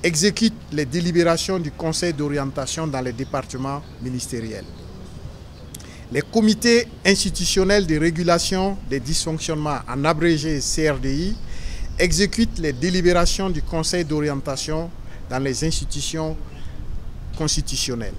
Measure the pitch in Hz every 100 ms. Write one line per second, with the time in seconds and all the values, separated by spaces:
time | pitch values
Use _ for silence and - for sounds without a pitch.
0 | 175 160 196 - 226 220 - 147 143 156
1 | 175 175 170 165 - 190 156 - 165 160
2 | 175 147 147 143 135 131 131 - 160 139
3 | 127 117 135 143 131 131 135 143 147 -
4 | 123 127 - 120 113 107 - - - -
5 | - - - - - - - - - -
6 | - 135 147 220 214 214 240 233 233 -
7 | 180 196 196 - 180 - 190 208 180 156
8 | 165 160 175 170 - 190 190 196 - 139
9 | 123 165 - 160 - 156 151 135 113 127
10 | 143 160 170 156 156 147 - - 156 139
11 | 139 139 180 214 - - - - - -
12 | 175 156 202 - 226 - 160 127 165 185
13 | 175 180 170 - 190 165 - 165 156 180
14 | 165 156 147 139 135 135 - 160 170 -
15 | - - - 127 139 123 160 160 - 151
16 | 135 160 156 160 - - - - - -
17 | - - - - 156 - 143 135 - 120
18 | 110